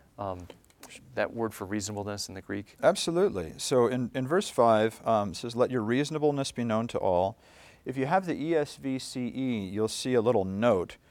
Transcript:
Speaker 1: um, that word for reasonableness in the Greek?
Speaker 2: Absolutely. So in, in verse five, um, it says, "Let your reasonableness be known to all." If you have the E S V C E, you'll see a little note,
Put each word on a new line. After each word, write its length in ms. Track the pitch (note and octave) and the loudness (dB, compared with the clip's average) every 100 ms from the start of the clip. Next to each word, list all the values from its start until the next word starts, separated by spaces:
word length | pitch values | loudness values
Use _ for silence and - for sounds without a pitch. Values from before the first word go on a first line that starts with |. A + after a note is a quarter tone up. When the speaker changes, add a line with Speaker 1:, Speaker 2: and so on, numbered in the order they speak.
| _ - | _ -10
Speaker 1:
um, 300 | G2+ F2+ E2+ - _ _ - - - - | -8 -8 -12 -20 _ _ -20 -20 -8 -4
that 180 | G#2 | -2
word 200 | A#2 A2+ | -2 -4
for 120 | - F#2+ | -4 -6
reasonableness 640 | G#2 G2 G#2 G2+ G2+ - | -4 -4 -6 -6 -8 -8
in 40 | F#2+ | -10
the 60 | |
Greek? 360 | - G2+ G2+ - | -8 -8 -8 0
Speaker 2:
Absolutely. 720 | D3+ F#3+ - E3+ G3 G2 D#2+ - | 2 2 0 0 0 0 -6 -6
So 300 | - B2+ A#2 | 0 4 4
in, 220 | B2+ A#2+ | 2 -4
in 140 | C3 C3 | -4 0
verse 220 | - - | 0 0
five, 560 | - A#2 A2 A2 - A#2+ | 4 6 6 4 0 0
um, 220 | A2 G2+ | 2 0
it 40 | E2 | -4
says, 200 | A#2 A#2 | -4 0
"Let 160 | B2 | 2
your 100 | B2+ | 2
reasonableness 680 | G#2+ B2+ D3 D#3 D3 C#3+ C3+ | 0 0 0 0 0 0 -2
be 120 | - | -4
known 240 | A#2+ A2 A#2 | 0 0 0
to 100 | - | -2
all." 400 | G2+ F2 F#2+ - - - - - - | 2 2 2 -4 -18 -20 -20 -14 -8
If 120 | C3 | -4
you 80 | C3 | 0
have 180 | F#3+ F3+ | 0 0
the 100 | - | -4
E 200 | D3+ D#3+ | 0 0
S 200 | C#3+ - | -2 -6
V 240 | C#3 C3 | -6 -6
C 280 | - C3 B2 | -6 -6 -6
E, 260 | B2+ C3 A2+ F#2+ | -4 -2 -2 -2
you'll 220 | G2+ A2 | -2 -2
see 280 | - C3 B2 | -2 2 4
a 60 | |
little 240 | A2 A2+ F#2+ | 4 4 2
note, 520 | G2 A#2+ G2 E2+ - _ | 2 4 4 0 -8 _